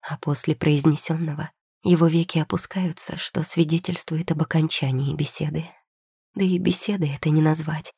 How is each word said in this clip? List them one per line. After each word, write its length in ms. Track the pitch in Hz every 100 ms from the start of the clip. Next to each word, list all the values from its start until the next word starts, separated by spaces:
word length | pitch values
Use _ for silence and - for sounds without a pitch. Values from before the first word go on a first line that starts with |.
А 180 | - 151
после 360 | - 143 -
произнесённого 960 | 151 151 147 143 151 - 160 160 147 156 _ _ _
его 240 | 180 170 165
веки 320 | 165 170 165
опускаются, 800 | 151 185 - 190 180 160 - 185
что 260 | - -
свидетельствует 880 | 160 - 156 165 - 175 - 160 175
об 120 | 151
окончании 720 | 156 160 160 - 135 131 139
беседы. 560 | 151 - - 151 156 165 _ _ _ _ _ _
Да 100 | -
и 140 | 190 180
беседой 560 | 180 180 - 202 151
это 160 | 139 156
не 100 | 156
назвать 520 | 156 156 156 156 -